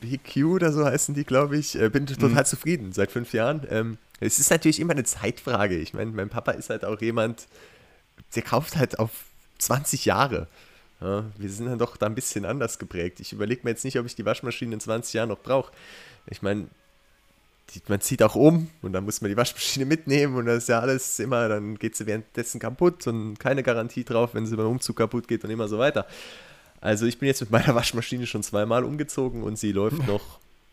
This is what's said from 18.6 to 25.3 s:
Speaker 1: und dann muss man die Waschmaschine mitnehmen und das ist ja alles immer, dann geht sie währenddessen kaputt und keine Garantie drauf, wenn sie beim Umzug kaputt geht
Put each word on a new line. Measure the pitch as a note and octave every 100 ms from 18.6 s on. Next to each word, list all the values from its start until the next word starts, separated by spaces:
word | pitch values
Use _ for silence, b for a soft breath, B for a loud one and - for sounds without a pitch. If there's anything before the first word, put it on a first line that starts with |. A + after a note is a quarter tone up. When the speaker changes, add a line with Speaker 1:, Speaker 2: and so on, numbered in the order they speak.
| D#3+ -
Speaker 1:
und | G2
dann | F#2
muss | G2+ -
man | G#2
die | G2+
Waschmaschine | B2 - - C3+ C3+
mitnehmen | D#3+ C#3+ C#3+ C#3+ B2+
und | A#2
das | A#2+
ist | A#2
ja | A#2
alles | B2+ C3 - -
immer, | A2+ A#2+ A2+
dann | G#2 G#2 G#2+
geht | A2 -
sie | G#2+
währenddessen | G#2+ - - A#2 A#2
kaputt | A2+ C3 F3 F3 B2
und | A2+ G#2+ G#2
keine | C3 C#3
Garantie | B2+ A#2 A#2 -
drauf, | A#2+ A#2 A#2
wenn | A2 A2
sie | A2
beim | A2
Umzug | B2+ - A2+
kaputt | A2+ A#2+
geht | -